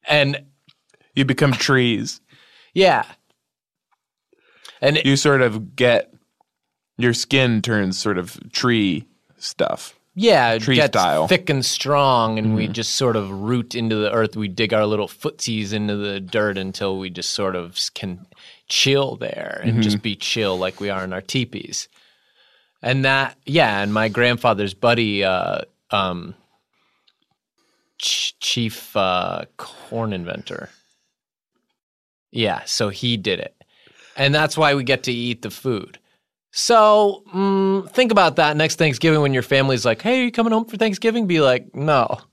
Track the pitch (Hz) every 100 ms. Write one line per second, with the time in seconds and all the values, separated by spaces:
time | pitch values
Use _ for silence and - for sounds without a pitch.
0 | - 151 143 143 - _ _ _ _ _
1 | _ - 135 139 147 123 - 131 123 107
2 | 82 - _ _ _ _ _ 170 190 127
3 | - - _ _ _ _ _ _ _ _
4 | _ _ _ _ _ _ - - 135 151
5 | 135 135 151 139 123 107 98 - 123 117
6 | - _ _ _ _ _ _ _ _ -
7 | - - - 139 127 113 98 107 95 95
8 | 107 92 87 - - - 123 117 98 78
9 | - _ _ _ - - - - - _
10 | _ 180 226 170 120 113 110 131 147 107
11 | 90 76 80 180 180 139 123 - 131 143
12 | 135 127 113 110 110 110 110 104 113 -
13 | 131 110 98 98 104 123 120 120 113 107
14 | 104 113 110 107 104 92 110 107 107 107
15 | 98 - 156 - - 110 101 107 104 104
16 | 101 98 92 110 104 95 95 92 101 95
17 | 95 90 87 - 95 92 87 - - -
18 | 98 90 - _ - - _ - 135 139
19 | 135 117 120 - - - 120 113 107 104
20 | 110 98 - 117 104 92 92 - 101 95
21 | 92 92 98 135 120 101 - - - _
22 | _ _ _ _ _ _ _ _ 117 131
23 | 135 135 131 - - 151 127 101 101 107
24 | 110 104 123 120 123 101 104 92 117 117
25 | 110 101 95 92 90 95 - _ _ 101
26 | 92 87 85 - _ _ _ _ _ _
27 | _ _ _ _ _ _ _ _ _ _
28 | - - - - - - 113 - - 107
29 | 95 92 90 87 80 - - - - 117
30 | 113 95 85 - - - - _ _ _
31 | _ _ _ _ _ _ _ _ _ _
32 | _ _ _ 117 107 90 - - 104 95
33 | 123 117 98 90 - _ _ _ _ _
34 | - - 139 151 151 156 151 143 127 131
35 | - 120 120 117 110 - 131 110 - -
36 | _ _ _ _ _ - - 233 214 214
37 | 208 196 _ 185 196 196 190 196 185 -
38 | 247 208 170 151 151 151 156 - 160 127
39 | 160 156 143 131 - 135 135 127 120 113
40 | 214 262 247 - 226 220 226 202 220 190
41 | 226 233 208 165 139 127 - 127 151 143
42 | 113 113 _